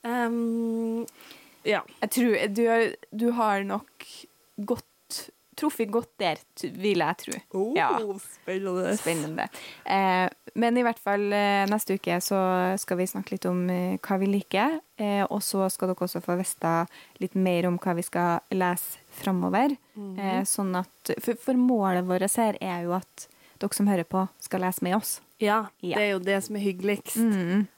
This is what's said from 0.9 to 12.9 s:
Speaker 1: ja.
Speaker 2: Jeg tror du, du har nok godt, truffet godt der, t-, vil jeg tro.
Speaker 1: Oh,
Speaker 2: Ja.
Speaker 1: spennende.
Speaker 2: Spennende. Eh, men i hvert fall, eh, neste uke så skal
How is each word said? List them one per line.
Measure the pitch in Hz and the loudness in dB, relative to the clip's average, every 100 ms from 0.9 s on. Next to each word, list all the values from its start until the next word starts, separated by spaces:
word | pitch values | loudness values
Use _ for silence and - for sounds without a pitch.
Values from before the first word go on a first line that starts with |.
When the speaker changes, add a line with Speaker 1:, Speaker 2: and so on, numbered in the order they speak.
| 226 233 - - - - - | -4 -6 -12 -20 -20 -20 -8
Speaker 1:
ja. | - 202 - - | 0 0 -2 -6
Speaker 2:
Jeg | 214 | -2
tror | - 240 208 208 | 2 4 4 2
du, | 202 233 226 226 - - | 2 4 4 2 -2 -12
du | 214 233 | 0 0
har | 240 214 196 | 2 2 2
nok | 196 202 - _ - - - _ _ - | 0 -4 -6 _ -20 -20 -20 _ _ -10
godt, | 208 240 - _ _ - - _ _ - | -2 -2 -4 _ _ -12 -12 _ _ -4
truffet | 302 - 220 | -4 0 0
godt | 226 233 - | 0 -2 -2
der, | 190 147 - - | -2 -2 -8 -10
t-, | 170 | -8
vil | - 202 180 | -2 0 2
jeg | 156 175 | 2 -2
tro. | - - - | -8 -12 -8
Speaker 1:
Oh, | 190 214 330 | -4 0 2
Speaker 2:
Ja. | 135 - 214 196 | 2 0 -2 -8
Speaker 1:
spennende. | - - - 190 196 180 180 208 | -12 -14 -6 -4 -2 -2 -2 -2
Speaker 2:
Spennende. | - 165 151 156 - - - - | 0 -2 -4 -4 -6 -8 -18 -14
Eh, | - 196 190 185 185 - - | -2 2 4 2 0 -4 -10
men | - 233 240 | 0 2 2
i | |
hvert | 240 226 | 2 0
fall, | - 202 202 | -2 0 2
eh, | 208 202 202 196 | 2 2 2 2
neste | 214 - | 0 0
uke | 196 - 175 | -2 0 -2
så | - 196 185 185 180 190 | 0 2 2 2 2 0
skal | - | -2